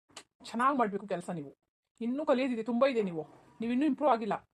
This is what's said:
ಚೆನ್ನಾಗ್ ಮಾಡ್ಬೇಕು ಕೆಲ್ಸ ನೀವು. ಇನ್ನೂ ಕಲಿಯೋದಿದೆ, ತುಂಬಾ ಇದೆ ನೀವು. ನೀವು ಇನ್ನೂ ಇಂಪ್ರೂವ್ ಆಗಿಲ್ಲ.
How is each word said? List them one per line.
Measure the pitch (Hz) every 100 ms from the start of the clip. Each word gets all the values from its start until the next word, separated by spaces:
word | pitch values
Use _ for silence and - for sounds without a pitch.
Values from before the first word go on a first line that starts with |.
| _ - - _ -
ಚೆನ್ನಾಗ್ | 226 262 285
ಮಾಡ್ಬೇಕು | 214 196 202
ಕೆಲ್ಸ | 180 190 170
ನೀವು. | 139 - _ _ _ -
ಇನ್ನೂ | 233 269 302
ಕಲಿಯೋದಿದೆ, | 247 269 226 220
ತುಂಬಾ | 233 269
ಇದೆ | 233 196
ನೀವು. | 165 151 - - -
ನೀವು | 226 247
ಇನ್ನೂ | 302
ಇಂಪ್ರೂವ್ | - 294
ಆಗಿಲ್ಲ. | 240 214 160 -